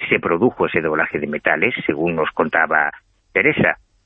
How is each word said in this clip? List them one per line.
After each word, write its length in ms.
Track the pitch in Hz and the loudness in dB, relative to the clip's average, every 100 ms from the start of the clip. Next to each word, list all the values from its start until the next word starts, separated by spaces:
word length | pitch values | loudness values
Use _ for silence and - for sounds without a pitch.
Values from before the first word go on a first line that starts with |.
| - | -4
se 100 | 110 | -2
produjo 480 | 92 85 120 - 82 | 0 2 2 2 -2
ese 140 | - | 0
doblaje 360 | 78 76 80 78 | 0 -2 -2 -4
de 80 | 73 | -4
metales, 480 | 76 92 78 104 - - | -4 -2 0 0 -2 -4
según 300 | 73 85 80 | -2 -2 0
nos 140 | 76 | -2
contaba 600 | - 80 85 78 78 73 - _ _ _ | -2 0 2 2 2 0 -4 _ _ _
Teresa, 440 | 92 131 151 98 - _ _ | 0 2 2 0 0 _ _